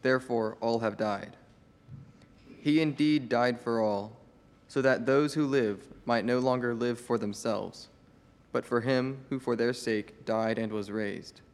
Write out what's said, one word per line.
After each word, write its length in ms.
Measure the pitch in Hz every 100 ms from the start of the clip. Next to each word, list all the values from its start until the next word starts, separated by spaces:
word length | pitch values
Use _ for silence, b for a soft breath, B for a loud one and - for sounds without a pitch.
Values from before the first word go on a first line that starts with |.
Therefore, 560 | 131 131 127 120 110 -
all 160 | 117 117
have 180 | 113 104
died. 400 | 107 101 - - - - - - - - - - - - - -
He 220 | 147 151
indeed 480 | 156 135 151 151 123
died 320 | 120 123 120
for 220 | - 117
all, 340 | 110 101 107 113 - - - - -
so 140 | -
that 240 | 131 131
those 300 | 117 135 147
who 100 | 156
live 420 | 143 135 113 98 - - -
might 180 | 117
no 140 | 104 123
longer 360 | 127 127 120
live 240 | 117 120 120
for 200 | - 117
themselves, 720 | 104 101 117 101 101 - - - - - - - -
but 140 | 123
for 160 | - 120
him 460 | 117 131 131 135 131
who 100 | 135
for 180 | 131 117
their 180 | 117
sake 500 | 120 - 110 101 -
died 340 | - 110 110 113
and 140 | 113
was 180 | 107 101
raised. 520 | 104 104 98 - - -